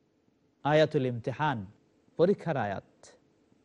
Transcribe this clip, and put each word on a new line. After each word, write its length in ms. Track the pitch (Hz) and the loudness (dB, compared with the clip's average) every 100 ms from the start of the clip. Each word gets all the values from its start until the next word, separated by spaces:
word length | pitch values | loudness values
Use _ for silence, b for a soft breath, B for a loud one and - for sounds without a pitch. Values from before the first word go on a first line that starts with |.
| _ _ _ _ _ _ | _ _ _ _ _ _
আয়াতুল 420 | 139 156 151 151 127 | 2 4 4 2 -2
ইমতিহান, 600 | 120 123 117 151 120 92 - _ _ _ - | -4 -8 -2 -2 -2 -8 -18 _ _ _ 0
পরীক্ষার 400 | 175 196 170 139 | 2 2 -2 -4
আয়াত। 480 | 104 95 - _ - _ _ _ _ _ | -4 -6 -12 _ -20 _ _ _ _ _